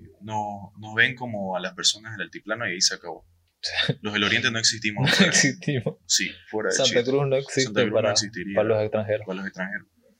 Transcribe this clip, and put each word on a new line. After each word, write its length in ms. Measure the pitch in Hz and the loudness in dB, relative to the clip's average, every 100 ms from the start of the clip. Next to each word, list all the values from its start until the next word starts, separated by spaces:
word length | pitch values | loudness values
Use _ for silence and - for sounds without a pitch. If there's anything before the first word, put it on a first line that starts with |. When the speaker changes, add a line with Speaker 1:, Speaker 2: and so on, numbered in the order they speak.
| 98 - | -18 -18
Speaker 1:
no, 500 | 104 107 104 101 98 - | -8 -6 -4 -8 -14 -16
nos 160 | 107 107 | -8 2
ven 200 | 123 131 | 2 2
como 400 | 123 110 95 92 | -8 -6 -4 -4
a 40 | |
las 120 | 92 90 | -4 0
personas 380 | 85 110 110 107 | 0 0 -6 -10
del 60 | 85 | -8
altiplano 400 | 85 98 110 113 | -10 -6 -4 -2
y 40 | |
ahí 80 | 90 | 0
se 120 | 92 98 | 0 -2
acabó. 320 | 87 80 - _ _ _ | -10 -14 -16 _ _ _
Speaker 2:
<laughs> 400 | - - - - | -6 -2 -2 -2
Speaker 1:
Los 100 | 107 | -2
del 100 | 104 | 0
oriente 280 | 101 113 123 | 2 4 2
no 80 | 113 | 0
existimos 500 | 110 113 107 104 139 | 0 0 -4 0 2
Speaker 2:
No 60 | - | 4
Speaker 1:
fuera. 160 | 185 | 4
Speaker 2:
existimos. 640 | - 143 127 - 139 - - _ | 6 2 0 -2 -2 -2 -8 _
Speaker 1:
Sí, 240 | - 95 - - | 0 0 -6 -8
fuera 180 | 107 104 | -2 0
de 60 | 90 | 2
Speaker 2:
Santa 140 | 131 | 2
Speaker 1:
Chile. 140 | 127 120 | 2 2
Speaker 2:
Cruz 220 | 139 139 | 2 2
no 100 | 131 | 0
existe 260 | 135 - | 0 -2
Speaker 1:
Santa 180 | 131 104 | 0 2
Cruz 100 | 117 | 2
no 40 | 110 | 2
Speaker 2:
para, 160 | 107 | 2
Speaker 1:
existiría 420 | 101 101 - 90 101 | 2 -2 -6 -2 0
Speaker 2:
para 140 | 107 | 4
los 140 | 110 | 4
extranjeros. 440 | 107 110 104 107 104 | 2 0 0 -2 -2
Speaker 1:
para 100 | 95 | -6
los 80 | 95 | -8
extranjeros. 400 | 92 92 101 - _ _ _ | -6 -6 -6 -12 _ _ _